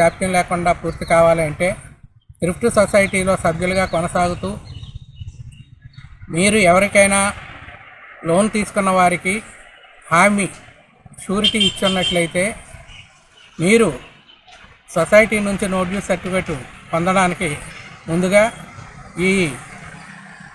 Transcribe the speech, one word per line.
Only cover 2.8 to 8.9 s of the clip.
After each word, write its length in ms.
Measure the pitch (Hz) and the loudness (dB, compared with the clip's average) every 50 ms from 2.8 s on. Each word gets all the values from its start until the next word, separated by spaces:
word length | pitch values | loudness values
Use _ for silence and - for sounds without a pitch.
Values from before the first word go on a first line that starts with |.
సొసైటీలో 540 | 196 - - 208 196 185 - 190 185 190 185 - - | 2 4 2 2 2 2 0 -2 0 0 -2 0 0
సభ్యులుగా 400 | 175 160 165 180 185 185 190 190 - - | -2 -2 -2 -4 -2 0 -2 -2 0 -2
కొనసాగుతూ 560 | 165 170 170 - 180 175 175 175 - - 190 208 214 - - - - - - - - - - - - - - - - - - - - - - - _ - - - - - - - - - - - | -4 -4 -2 0 0 0 0 -2 -4 -8 -8 -10 -10 -14 -18 -18 -18 -18 -18 -18 -18 -20 -20 -20 -18 -16 -16 -16 -18 -20 -20 -20 -20 -20 -20 -20 _ -20 -20 -20 -20 -20 -20 -20 -20 -14 -8 -4
మీరు 240 | 165 185 208 214 220 196 170 | 0 0 2 2 4 4 6
ఎవరికైనా 500 | 175 185 202 202 - 202 196 196 196 196 196 202 202 - - - - - - - - - - - - - - - - - - 165 | 6 4 2 4 4 4 4 4 2 0 0 -2 -4 -8 -16 -18 -20 -20 -20 -20 -20 -20 -20 -20 -20 -20 -20 -20 -20 -10 -2 0
లోన్ 200 | 165 185 214 214 | 2 2 2 2
తీసుకున్న 400 | - 214 202 - - 214 196 196 | 0 -2 -4 -2 -2 -2 0 2